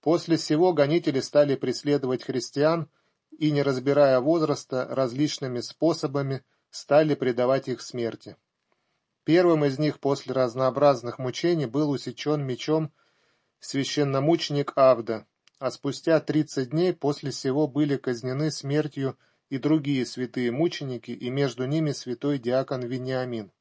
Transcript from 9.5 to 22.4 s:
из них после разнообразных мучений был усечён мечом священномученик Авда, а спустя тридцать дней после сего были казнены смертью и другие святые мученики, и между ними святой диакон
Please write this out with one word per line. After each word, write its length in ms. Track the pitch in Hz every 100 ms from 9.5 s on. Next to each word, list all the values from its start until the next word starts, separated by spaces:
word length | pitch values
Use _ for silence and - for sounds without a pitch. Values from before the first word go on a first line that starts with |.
| 160 143
из 140 | 131
них 200 | 151 131
после 360 | 139 139 - 131
разнообразных 840 | 127 117 131 123 143 131 120 -
мучений 480 | 127 123 170 170 135
был 240 | 131 151
усечён 560 | 135 - 120 147 151 139
мечом 480 | 123 - 156 156 _ _ _ _ _ _ _
священномученик 1120 | - 135 131 - 143 135 143 170 - 143 143 -
Авда, 500 | 135 120 110 113 - _ _ _
а 140 | 131
спустя 480 | - 143 131 - 160
тридцать 500 | 151 151 147 - 123
дней 240 | 151 180
после 380 | 175 139 143 143
сего 360 | 123 139 131 151
были 300 | 127 151 135
казнены 540 | - 120 127 127 156
смертью 680 | - 139 147 151 131 131 - _ _ _
и 80 | 139
другие 480 | 147 156 139 139 117
святые 460 | - 123 127 123
мученики, 580 | 123 170 - 139 123 -
и 220 | 120 120
между 340 | 131 139 120 131
ними 260 | 156 156
святой 460 | 135 - 120 143
диакон 460 | 143